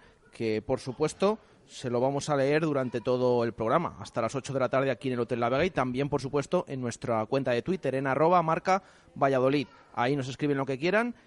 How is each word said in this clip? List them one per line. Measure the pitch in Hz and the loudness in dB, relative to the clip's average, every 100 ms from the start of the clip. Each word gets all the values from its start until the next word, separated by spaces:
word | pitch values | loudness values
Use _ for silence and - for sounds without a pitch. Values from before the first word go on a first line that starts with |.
| - _ _ | -14 _ _
que | - 113 107 | -6 -2 -2
por | - 127 | -2 -4
supuesto | - 120 151 - 196 220 - - - | -4 -2 -2 2 0 0 -8 -20 -20
se | - 123 | -10 -2
lo | 120 | 0
vamos | 131 139 151 | 0 0 0
a | 143 | 0
leer | 135 151 | 2 2
durante | 160 139 127 120 | 2 0 -2 -2
todo | 117 123 127 120 | 0 2 2 2
el | 117 | 0
programa, | 107 113 135 113 - | -2 0 0 0 -8
hasta | 104 123 | -8 -4
las | 113 | -4
ocho | 135 - | -4 -4
de | 135 | -2
la | 123 | 0
tarde | 131 135 | 0 0
aquí | 120 135 | -2 -2
en | |
el | 123 | -2
Hotel | 113 120 | -2 0
La | 120 | 0
Vega | 135 180 | 0 0
y | |
también, | 147 127 123 143 | 0 -2 -2 -2
por | 139 | -2
supuesto, | 127 147 - 180 - | -2 -4 0 -2 -2
en | 135 | -6
nuestra | 120 - 117 113 110 | -6 -6 -2 -2 0
cuenta | 135 131 | -2 0
de | 120 | 0
Twitter, | 143 180 139 | 0 -2 -2
en | 131 139 | -2 0
arroba | 131 165 180 | 2 4 4
marca | 160 165 - 190 - - - | 2 0 2 0 -2 -20 -12
Valladolid. | - 139 131 131 143 123 - - | 0 2 4 4 2 -2 -10 -10
Ahí | 113 123 143 | -2 0 0
nos | 127 | -4
escriben | 131 147 139 | -4 -2 0
lo | 135 | -2
que | 127 | -2
quieran | 165 208 240 - | 0 0 0 -6